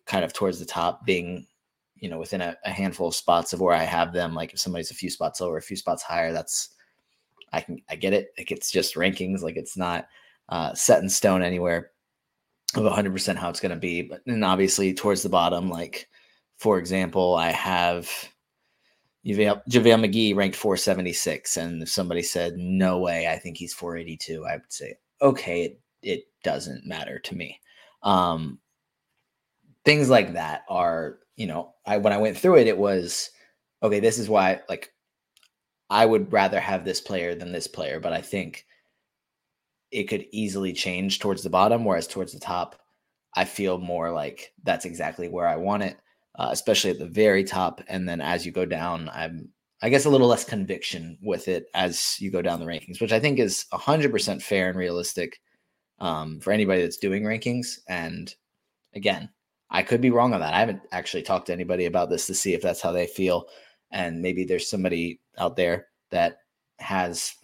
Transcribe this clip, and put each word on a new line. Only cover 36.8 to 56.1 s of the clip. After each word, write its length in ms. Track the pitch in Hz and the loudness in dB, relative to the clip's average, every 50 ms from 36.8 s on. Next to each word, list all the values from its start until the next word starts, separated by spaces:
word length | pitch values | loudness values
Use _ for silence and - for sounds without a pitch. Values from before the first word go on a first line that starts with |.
| 82 | -2
this 160 | 95 90 - | -4 -4 -4
player 340 | - - 101 90 85 87 87 | -4 -4 -4 -4 -4 -4 -6
than 180 | 85 87 90 87 | -6 -8 -8 -8
this 140 | 85 78 | -8 -8
player," 340 | - - - 82 69 67 80 | -8 -8 -6 -6 -6 -6 -4
but 120 | 80 85 82 | -2 -2 -2
I 100 | 80 73 | -2 -4
think 440 | - - 98 90 85 - - - _ _ _ _ _ _ _ _ _ _ _ _ _ _ _ _ _ _ _ _ _ _ _ _ _ | -4 -4 -4 -4 -6 -10 -16 -20 _ _ _ _ _ _ _ _ _ _ _ _ _ _ _ _ _ _ _ _ _ _ _ _ _
it 140 | - 113 101 | -6 -6 -4
could 200 | - 113 98 - - | -4 -4 -6 -6 -6
easily 420 | - 107 107 101 95 98 98 92 87 | -6 -4 -4 -4 -2 -4 -4 -4 -4
change 460 | - - 95 90 90 95 98 95 - | -4 -4 -4 -4 -4 -2 -2 -4 -2
towards 240 | - 104 95 - - | -2 -2 -2 -2 -4
the 80 | 90 | 0
bottom, 340 | 85 92 98 107 120 117 117 | 2 4 6 6 4 4 2
whereas 220 | 104 92 82 80 | 2 0 0 -2
towards 260 | - - 98 92 - - | -4 -6 -8 -8 -8 -8
the 60 | 95 | -14
top, 420 | - - 87 87 87 - - _ _ _ _ _ _ _ _ _ _ _ - | -8 -6 -4 -4 -4 -6 -8 _ _ _ _ _ _ _ _ _ _ _ -2
I 100 | 92 92 | -2 -2
feel 320 | - - - 101 95 92 | -2 -2 -2 -2 -2 -2
more 360 | 90 90 87 87 85 82 85 85 | -2 -4 -4 -4 -2 -2 -2 -2
like 400 | 78 73 73 - - - - _ _ - | -4 -6 -6 -8 -12 -20 -20 _ _ -2
that's 220 | - 87 80 - | -2 -2 -2 -4
exactly 440 | 87 85 82 80 76 80 - 87 87 | -10 -8 -6 -6 -6 -6 -6 -8 -6
where 200 | 85 90 87 85 | -4 0 0 0
I 80 | 80 | 0
want 260 | 80 87 98 101 104 101 | 0 0 0 0 0 -2
it, 140 | 90 - - _ _ _ _ _ _ _ | -4 -6 -10 _ _ _ _ _ _ _
uh, 140 | - 127 117 117 | -6 -4 -4 -4
especially 380 | - - 120 107 - - 98 | -2 0 2 2 2 2 0
at 100 | 87 71 | -2 -2
the 60 | 76 | -6
very 360 | 85 85 104 107 107 98 98 95 | -6 2 4 6 6 6 6 2
top. 380 | 95 - 92 92 85 - - - - | 0 0 0 0 -2 -2 -6 -12 -8
And 200 | 92 92 92 90 | -6 -6 -4 -4
then 120 | 85 85 | -4 -4
as 260 | 69 76 87 85 87 | -2 -2 -2 -2 -2
you 60 | 87 - | -4 -2
go 120 | 92 90 | -2 -2
down, 460 | 85 85 78 82 87 85 82 80 76 - | -2 -2 -4 -4 -4 -4 -6 -8 -10 -8
I'm, 360 | - 80 82 82 82 - - _ _ _ _ _ _ - | -8 -8 -8 -8 -10 -14 -16 _ _ _ _ _ _ 0
I 60 | 113 | 4
guess, 160 | 131 139 139 | 4 6 6
a 40 | 151 | 8
little 200 | 143 131 123 120 | 8 8 8 8
less 160 | 117 110 - | 6 4 2
conviction 720 | - 120 107 95 92 95 87 - - - 85 82 82 85 - | -4 -4 -4 -2 -2 -4 -6 -6 -8 -8 -8 -10 -12 -14 -10
with 280 | 95 104 92 87 - 98 | -4 -4 -4 -2 -2 -2
it 180 | 92 85 - - - | -4 -4 -4 -6 -2
as 460 | 92 95 90 85 - - - - - | -2 0 0 0 -2 -2 -2 -2 -4
you 100 | 101 95 | -4 -4
go 100 | 92 87 | -2 -2
down 200 | 87 87 85 82 | 0 0 -2 -2
the 60 | 85 | -4
rankings, 340 | 82 85 78 - - 90 - | -8 -8 -10 -10 -12 -6 -4
which 100 | 113 104 | 0 2
I 80 | 113 110 | 2 2
think 220 | 135 151 139 127 | 2 2 2 2
is 260 | 117 98 92 - - - - | 2 2 0 -4 -6 -6 -8
a 60 | - | -4
hundred 340 | - 135 147 160 147 135 113 | 0 2 2 4 2 2 2
percent 280 | 101 - 110 98 - | 0 0 -2 -4 -6
fair 280 | - - 101 98 92 92 | -4 -2 0 2 2 0
and 100 | 90 95 | 0 -2
realistic, 600 | 92 87 87 87 87 - - 92 87 85 - - _ _ _ _ _ _ _ _ _ _ _ _ | -2 -2 -2 -4 -4 -4 -4 -4 -6 -6 -8 -14 _ _ _ _ _ _ _ _ _ _ _ _
um, 400 | - 87 | -4 -4